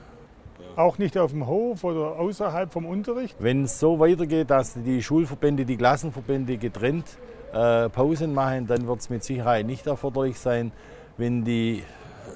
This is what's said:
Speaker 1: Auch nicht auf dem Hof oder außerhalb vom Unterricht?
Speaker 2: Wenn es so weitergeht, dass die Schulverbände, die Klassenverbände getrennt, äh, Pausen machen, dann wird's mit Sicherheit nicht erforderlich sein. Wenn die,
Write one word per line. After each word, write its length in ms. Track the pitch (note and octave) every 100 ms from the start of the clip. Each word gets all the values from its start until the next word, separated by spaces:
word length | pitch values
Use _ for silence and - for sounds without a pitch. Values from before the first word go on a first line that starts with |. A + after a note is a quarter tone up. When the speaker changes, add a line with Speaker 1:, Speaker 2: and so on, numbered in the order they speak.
| - - - - - - F2+ F#2
Speaker 1:
Auch 180 | E3+ F3+
nicht 220 | G3+ F#3+
auf 140 | D#3+
dem 160 | D3 B2
Hof 340 | F#3 A#3+ G3+
oder 380 | F3+ D#3+ D#3 D#3+
außerhalb 520 | F3+ G3 G3+ D#3+ F#3
vom 140 | E3+ E3
Unterricht? 480 | F#3+ G#3+ A#3+ B3+ -
Speaker 2:
Wenn 240 | G#2+ C3+
es 160 | C3+ -
so 180 | D#3 E3
weitergeht, 500 | D#3+ F3 D#3+ D#3+ C#3
dass 260 | C3+ A2+
die 280 | B2 A#2 B2+
Schulverbände, 600 | - D#3 D3+ - D3 C#3+
die 120 | B2+ A#2
Klassenverbände 800 | B2 C#3+ E3 C3+ B2 C3+ B2+ A#2+
getrennt, 640 | A2 G2 A#2+ D#3+ D#3 - - - -
äh, 360 | A2 A#2 A#2 A#2
Pausen 440 | A#2+ C#3 D#3+ D#3+
machen, 360 | C#3 C3+ C3 A#2
dann 180 | A#2+ A#2+
wird's 240 | B2 -
mit 140 | A#2
Sicherheit 420 | - C3 A#2 A#2 G#2+
nicht 220 | C3 D3+
erforderlich 500 | C3+ C#3 C3 C3+ A#2+
sein. 320 | B2+ A#2+ A#2 - - - - -
Wenn 280 | A#2+ B2
die, 380 | A2+ A#2 A2+ G#2+ - - - - -